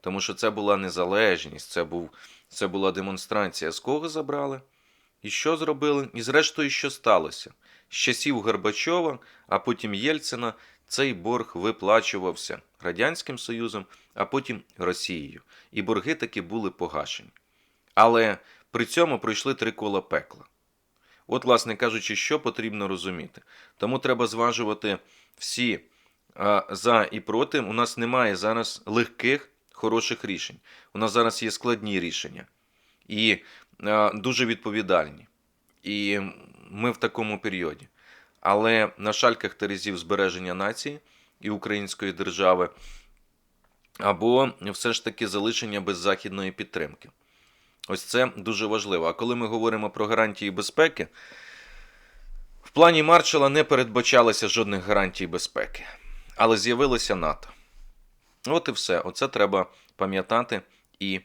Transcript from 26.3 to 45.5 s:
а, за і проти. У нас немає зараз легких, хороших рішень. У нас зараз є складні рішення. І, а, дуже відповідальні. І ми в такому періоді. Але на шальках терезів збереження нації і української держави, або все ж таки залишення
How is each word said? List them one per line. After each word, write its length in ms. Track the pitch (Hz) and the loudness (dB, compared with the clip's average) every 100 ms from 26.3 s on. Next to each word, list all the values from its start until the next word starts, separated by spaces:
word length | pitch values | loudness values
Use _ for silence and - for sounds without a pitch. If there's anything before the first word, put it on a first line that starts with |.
| - | -2
а, 280 | 101 101 - | 2 2 0
за 400 | 98 110 113 95 | -2 4 4 2
і 80 | 110 | -4
проти. 400 | 110 110 156 147 | -4 -2 0 -2
У 140 | 101 | -2
нас 240 | 110 120 - | -2 -2 -2
немає 380 | 117 127 117 92 | -2 2 0 0
зараз 460 | 104 113 110 - - | 0 -2 -4 -8 -2
легких, 640 | 110 113 - 120 143 - _ _ | 0 0 -2 -2 -2 -4 _ _
хороших 540 | - 113 113 - - 107 | -6 0 0 -2 -6 -6
рішень. 320 | 90 - 87 _ - _ | -8 -8 -14 _ -20 _
У 60 | 98 | -4
нас 120 | 110 | 0
зараз 320 | 110 113 - | 2 2 0
є 80 | 110 | -6
складні 480 | - 120 113 107 98 | -4 -2 -2 -2 -2
рішення. 460 | 85 - 71 69 - _ _ _ _ _ _ | -2 -6 -10 -14 -20 _ _ _ _ _ _
І, 300 | 107 110 101 - - _ _ | 0 2 2 -4 -20 _ _
а, 280 | 104 107 104 | 0 2 2
дуже 320 | 107 120 123 120 | 0 -4 0 0
відповідальні. 840 | 107 107 107 95 90 78 71 - _ _ _ _ _ | -2 -4 -4 2 2 2 -10 -20 _ _ _ _ _
І 360 | 92 104 101 101 98 - - - - | -8 -4 -2 -2 -4 -12 -20 -20 -16
ми 220 | 98 120 | -4 -4
в 60 | 113 | -2
такому 420 | 113 - 107 104 | -4 -4 -6 -4
періоді. 480 | 110 92 80 76 - _ _ - _ _ | -6 -4 -6 -8 -18 _ _ -20 _ _
Але 520 | - 104 113 113 107 - | 2 4 4 4 2 -2
на 160 | 104 | -4
шальках 400 | 107 123 - 101 | 2 2 2 -6
терезів 440 | - 101 98 107 92 | -6 -6 -4 -6 -8
збереження 560 | 85 98 95 90 92 | -2 0 0 -2 -8
нації 460 | 90 98 117 143 147 _ _ _ _ | -4 -4 -4 -10 -12 _ _ _ _
і 80 | 107 | -8
української 640 | 104 104 104 98 - 101 | -6 -4 -4 -4 -6 -6
держави, 580 | 90 92 85 92 92 87 - - - _ _ _ _ _ _ _ _ _ - | -4 -6 2 4 4 2 -4 -20 -20 _ _ _ _ _ _ _ _ _ -4
або 520 | 101 90 113 127 131 - | -2 2 4 4 4 -2
все 320 | 98 98 120 | -10 -6 -4
ж 100 | 113 | -2
таки 240 | - 101 107 | -6 -6 -4
залишення 540 | 101 107 | -2 -2